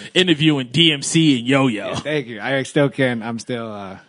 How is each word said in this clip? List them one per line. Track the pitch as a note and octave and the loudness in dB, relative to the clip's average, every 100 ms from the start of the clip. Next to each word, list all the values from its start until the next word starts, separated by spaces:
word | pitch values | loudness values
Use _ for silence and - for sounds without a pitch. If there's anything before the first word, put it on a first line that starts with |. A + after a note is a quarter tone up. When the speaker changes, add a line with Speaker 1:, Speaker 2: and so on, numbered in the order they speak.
| - F3 | -4 0
Speaker 1:
interviewing | F#3 D3 D#3 D3 B2 | 2 4 2 2 0
D | D3 E3 | 2 2
M | C#3+ | 2
C | - E3+ D#3+ B2+ | 0 2 4 4
and | A#2+ | 2
Yo-Yo. | C#3 C3 G#2 F#2+ | 2 2 0 -6
Speaker 2:
Yeah, | F2 | -6
thank | C#3+ D3+ A#2 | -4 -6 -6
you. | G#2+ | -8
I | A2+ C3+ | -4 -4
still | C3 D#3 C#3 | -2 0 2
can't, | A#2+ C3 A#2+ | 2 -2 -2
I'm | A2 A#2 | -6 -8
still, | - A#2+ A2+ | -8 -8 -8
uh, | G#2 G2 F#2+ | -12 -14 -16